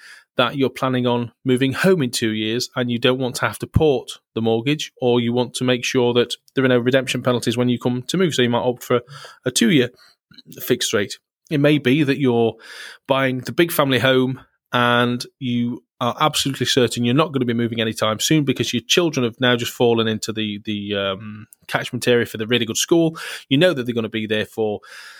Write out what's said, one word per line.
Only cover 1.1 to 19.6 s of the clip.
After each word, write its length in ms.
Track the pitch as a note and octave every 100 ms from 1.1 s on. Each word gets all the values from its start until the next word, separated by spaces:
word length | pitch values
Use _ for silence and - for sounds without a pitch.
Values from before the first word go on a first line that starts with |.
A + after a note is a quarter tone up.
| A#2+ A#2 _
moving 280 | C3 B2 C3+
home 300 | A#2 F#3 F#3
in 80 | B2+
two 220 | - A2+
years 360 | G#2+ G#2+ A#2 -
and 160 | - B2
you 80 | A#2+
don't 220 | B2+ C3
want 160 | B2+ -
to 100 | A#2
have 100 | G#2
to 120 | A2+
port 500 | - D#3 C3 - - _
the 80 | A2+
mortgage, 500 | A2+ A2+ B2 D#3 - -
or 200 | B2 B2
you 120 | A#2
want 220 | B2 A#2+
to 80 | -
make 220 | B2+ B2+
sure 280 | - C3 A#2+
that 220 | A#2+ A#2+ - _
there 100 | -
are 40 | C3
no 120 | B2
redemption 420 | A#2+ C3+ B2+ B2+
penalties 340 | B2+ B2 B2 A#2
when 120 | B2
you 100 | A#2+
come 240 | B2+ B2
to 140 | - F3
move. 180 | F#3
So 80 | A#2+
you 80 | A#2+
might 80 | A#2+
opt 240 | B2 B2
for 200 | - B2 - - - -
a 80 | B2+
two-year 380 | - A#3 D#3 B2 _ _ _ _ - - -
fixed 320 | - B2+ -
rate. 280 | A2 G2+ - _ _ -
It 60 | D3+
may 200 | D3 D3+
be 240 | B2 C#3+
that 160 | C#3 C#3
you're 380 | C3 A#2 A2+ - - - - - -
buying 360 | C3+ C3+ B2+
the 100 | B2
big 180 | A#2 E3+
family 300 | - C#3 B2+
home 400 | C3 C3 B2+ C3 - _ _
and 520 | B2 A#2+ A#2+ A#2+ B2 - -
you 460 | C3 A#2+ A#2+ A#2+ _ -
are 160 | B2 -
absolutely 480 | D#3 - C#3 C3+ B2
certain 380 | - A#2 -
you're 100 | A#2+
not 180 | C3 F3
gonna 120 | C3+
be 100 | A#2+
moving 260 | A#2 A#2 A2+
anytime 380 | A2 A2 A2 G#2+
soon 240 | - D#3
because 320 | C3+ A#2+ B2
your 80 | A#2 -
children 340 | - E3+ C#3+
have 180 | A#2+ A2+
now 140 | B2+
just 160 | A#2+